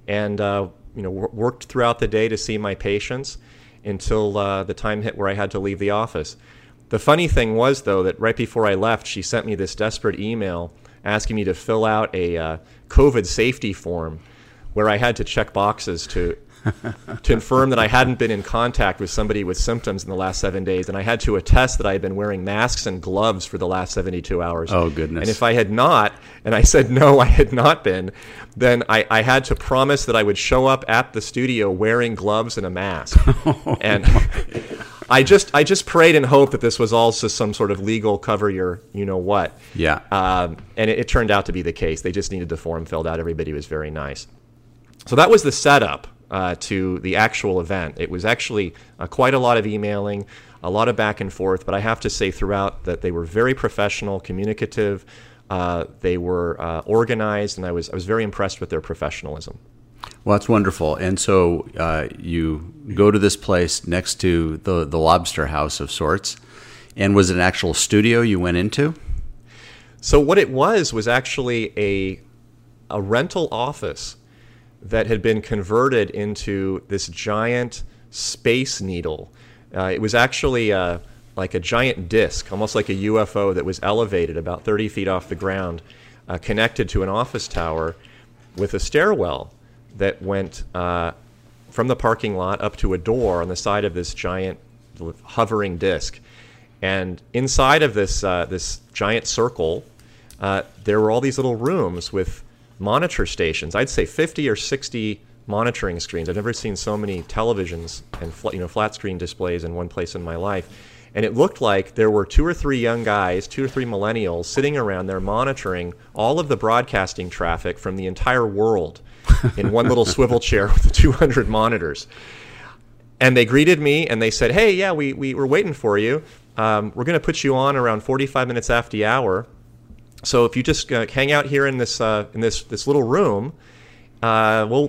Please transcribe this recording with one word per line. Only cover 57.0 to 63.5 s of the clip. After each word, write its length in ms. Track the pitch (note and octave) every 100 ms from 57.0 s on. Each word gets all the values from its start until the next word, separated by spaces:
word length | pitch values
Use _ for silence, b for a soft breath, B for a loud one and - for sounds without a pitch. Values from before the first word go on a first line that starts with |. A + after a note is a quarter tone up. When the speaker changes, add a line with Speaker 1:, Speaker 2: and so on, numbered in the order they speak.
| A#2 A2+ G#2+ G#2 G#2 -
Speaker 1:
and 60 |
I 60 | F2+
was, 180 | F2 E2
I 40 |
was 100 | F#2 F2+
very 180 | A2+
impressed 340 | G#2+ - F#2+ -
with 100 | F2
their 100 | D#2+
professionalism. 760 | D#2 E2 D2+ - C#2 D2+ - - - - - B B B
Speaker 2:
Well, 120 | - G2+
that's 120 | -
wonderful. 480 | A2 F#2+ - D#2 C#2
And 240 | F#2 F#2+
so, 480 | - F#2+ F2 E2+ - -
uh, 320 | E2 D#2 B1 -
you 560 | E2+ E2+ D#2+ D2+ E2 - C#3
go 180 | G2 G#2
to 60 | G#2
this 180 | G2+ -
place 500 | -